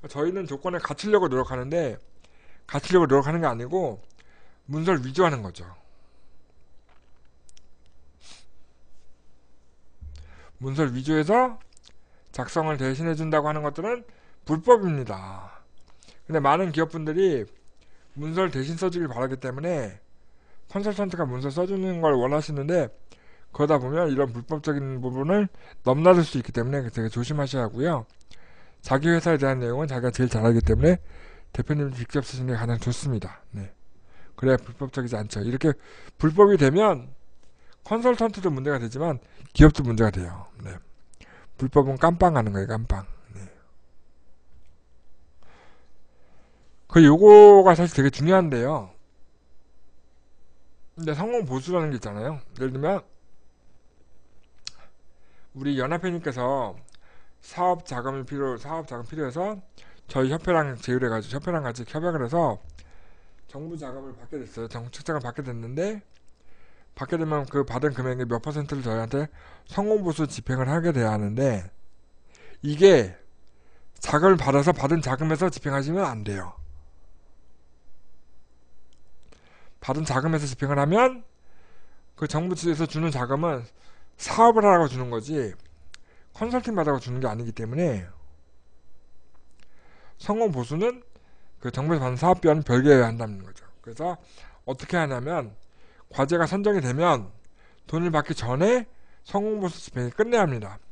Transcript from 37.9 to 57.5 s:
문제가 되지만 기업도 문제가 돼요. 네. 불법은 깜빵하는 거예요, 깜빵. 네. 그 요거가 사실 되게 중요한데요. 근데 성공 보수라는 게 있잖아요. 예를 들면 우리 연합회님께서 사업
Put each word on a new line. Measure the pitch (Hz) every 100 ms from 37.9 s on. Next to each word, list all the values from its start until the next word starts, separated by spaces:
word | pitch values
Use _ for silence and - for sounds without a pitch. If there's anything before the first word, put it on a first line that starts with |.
| 226 240 240 226 202 185
문제가 | 139 135 139
되지만 | 117 123 165 139 - - -
기업도 | - 151 147
문제가 | 131 110 110
돼요. | 92 87 90 - -
네. | - 92 - - - - - - - -
불법은 | 131 147 135 131
깜빵하는 | 165 170 185 151 110
거예요, | 98 95
깜빵. | 110 117 104 90 - - 104
네. | 98 - _ - - - - - - - - - - - _ - - - - - - - - - - - - - - - - - - - -
그 | 165
요거가 | 156 156 208 208 208 202 190 165
사실 | 170 -
되게 | 139
중요한데요. | - 147 190 170 127 120 151 95 - - _ - _ _ - - - - - - - - - - - - - - -
근데 | 160
성공 | 147 208 240 170
보수라는 | 131 131 180 156
게 | 131
있잖아요. | 107 104 117 156 - -
예를 | 131
들면 | 131 151 196 - - - - - _ - - - _ - - - - - - - - - - - - - - -
우리 | 131 139 139
연합회님께서 | 127 170 180 170 165 123 123 139 113 87 - - - - - -
사업 | -